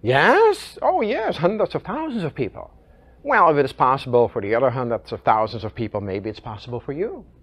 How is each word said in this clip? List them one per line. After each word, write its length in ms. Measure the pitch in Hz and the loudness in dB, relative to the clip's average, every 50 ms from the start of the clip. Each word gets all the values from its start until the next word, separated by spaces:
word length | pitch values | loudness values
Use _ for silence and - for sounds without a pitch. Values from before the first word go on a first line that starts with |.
| - | 0
Yes? 760 | 107 123 135 156 202 262 381 453 440 392 - - - - - - | 2 2 4 6 6 6 6 6 4 2 0 -6 -16 -14 -2 -2
Oh, 180 | 285 359 370 | 0 0 2
yes, 380 | 254 208 247 339 440 - - - | 0 -2 -2 -2 -4 -4 -4 0
hundreds 360 | 151 175 214 214 202 - - | 0 0 2 2 -2 -2 -2
of 80 | 151 - | -8 -8
thousands 420 | - 202 294 320 320 247 233 175 | -6 -8 -8 -6 -6 -6 -6 -6
of 100 | 147 - | -6 -4
people. 360 | - 117 95 - - - - _ - _ _ - _ _ - - _ _ | -6 -6 -6 -6 -12 -18 -18 _ -20 _ _ -20 _ _ -20 -20 _ _
Well, 260 | 277 277 220 185 160 | 0 4 4 6 6
if 60 | 156 | 6
it 80 | 143 143 | 4 2
is 80 | 127 - | 0 2
possible 560 | - 147 127 131 135 - 131 120 120 120 107 | 2 2 2 2 0 -2 2 4 4 4 4
for 140 | - 120 101 | 0 -4 -2
the 120 | 101 110 | 0 0
other 160 | 117 131 131 | 2 2 2
hundreds 420 | 117 135 127 120 117 110 - - 117 | 0 0 -4 -4 -4 -6 -6 -8 -12
of 100 | 104 - | -4 0
thousands 420 | - 113 110 110 107 - 117 104 | 0 2 2 2 -2 -4 -8 -10
of 100 | 107 - | -10 -8
people, 260 | - 117 107 - 104 101 | -8 -8 -6 -6 -6 -6
maybe 260 | 101 92 101 98 110 | -4 -6 -6 -6 -8
it's 120 | 104 - | -10 -10
possible 400 | - 123 107 101 - - 120 117 | -12 -14 -14 -14 -12 -12 -12 -10
for 120 | - - 139 | -10 -10 -8
you. 320 | 147 190 240 392 302 190 - _ _ | -6 -6 -8 -8 -12 -18 -20 _ _